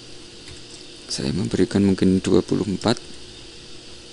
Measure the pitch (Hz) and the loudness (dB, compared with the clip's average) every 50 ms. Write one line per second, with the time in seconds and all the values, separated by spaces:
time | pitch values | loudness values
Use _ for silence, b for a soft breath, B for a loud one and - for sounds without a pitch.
0 | - - - - - - - - - - - - - - - - - - - - | -16 -16 -16 -16 -16 -18 -18 -18 -16 -16 -16 -16 -16 -16 -16 -16 -16 -18 -18 -16
1 | - - - - 69 69 78 87 113 117 - - 92 - - 98 101 98 95 - | -10 -8 -6 -4 -2 0 0 0 0 0 2 2 2 4 4 4 6 6 6 6
2 | 104 95 92 95 - 95 95 95 - - 98 95 95 101 90 92 - 107 120 - | 6 6 6 4 4 4 4 4 4 4 0 0 0 0 -2 0 2 2 0 0
3 | - - - - - - - - - - - - - - - - - - - - | -2 -12 -14 -14 -14 -16 -16 -16 -16 -18 -18 -18 -16 -16 -16 -16 -16 -16 -18 -18
4 | - - | -18 -18